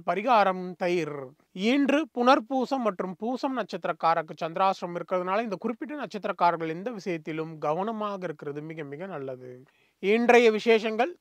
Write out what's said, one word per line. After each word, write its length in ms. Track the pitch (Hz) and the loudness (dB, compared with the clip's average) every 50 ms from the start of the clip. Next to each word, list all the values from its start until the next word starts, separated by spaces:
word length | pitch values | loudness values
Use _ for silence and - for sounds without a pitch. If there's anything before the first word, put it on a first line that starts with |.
| 170 | -2
பரிகாரம் 680 | 185 175 196 208 269 240 214 196 190 185 185 180 180 175 | -2 -2 0 2 4 4 6 6 4 2 -2 -6 -10 -6
தயிர். 500 | - 185 175 175 175 156 147 147 139 135 127 151 _ _ _ | -4 -2 0 0 0 0 -2 -6 -8 -10 -14 -16 _ _ _
இன்று 560 | - 180 196 226 262 285 285 240 277 302 320 - - | -6 -2 0 2 4 4 4 4 4 2 0 -2 -4
புனர்பூசம் 640 | 247 240 254 285 269 214 - 269 262 240 - 269 262 | 2 4 6 6 6 4 0 -2 -2 0 0 -2 0
மற்றும் 360 | 233 208 185 - 190 185 185 | 0 0 -2 -2 -4 -6 -6
பூசம் 420 | - 214 240 254 226 - 269 262 240 | -6 -6 -4 -4 -4 -4 -4 -4 -4
நட்சத்திரக்காரருக்கு 760 | 196 - 202 175 190 180 160 - 175 165 165 165 156 160 165 - 175 | -6 -6 -6 -4 -4 -4 -2 0 0 2 2 2 -2 -4 -8 -8 -8
சந்திராசிரமம் 560 | 160 165 180 190 190 185 - 196 175 175 175 | -4 0 0 2 2 0 -2 -6 -6 -6 -8
இருக்கிறதுனால 420 | 165 - 190 180 180 185 190 220 | -4 -4 -2 -2 0 0 -2 -2
இந்த 140 | 240 220 190 | -2 -2 -4
குறிப்பிட்ட 380 | - - 226 233 - 311 240 302 | -6 -4 -6 -6 -6 -10 -10 -8
நட்சத்திரக்காரர்கள் 760 | 285 247 175 - 196 196 202 185 - 180 175 170 165 165 160 | -10 -8 -8 -8 -6 -6 -6 0 2 2 2 2 2 -2 -4
எந்த 220 | 160 175 202 247 | -6 -6 -8 -8
விஷயத்திலும் 680 | 240 190 - 196 170 165 156 170 156 160 160 165 160 151 | -10 -8 -6 -6 -6 -6 -6 -6 -6 -6 -6 -8 -8 -4
கவனமாக 600 | 156 147 156 175 196 226 226 214 208 208 202 190 | -2 -2 -2 -2 -2 -4 -4 -6 -6 -6 -6 -6
இருக்கிறது 400 | 180 165 151 - - 147 143 151 | -8 -8 -8 -8 -10 -10 -10 -10
மிக 220 | 151 160 160 160 147 | -10 -10 -10 -12 -12
மிக 220 | 139 143 151 185 | -12 -12 -12 -10
நல்லது. 560 | 196 175 143 135 135 127 127 127 127 127 127 135 _ _ _ _ _ _ _ | -10 -10 -10 -8 -10 -10 -12 -14 -16 -18 -18 -20 _ _ _ _ _ _ _
இன்றைய 520 | 180 190 214 233 240 240 240 247 240 220 | 2 2 4 6 6 8 8 8 8 6
விசேஷங்கள் 640 | 214 214 - 233 226 214 220 220 220 214 254 349 359 - | 4 4 4 4 4 4 2 0 0 0 -2 -2 -4 -6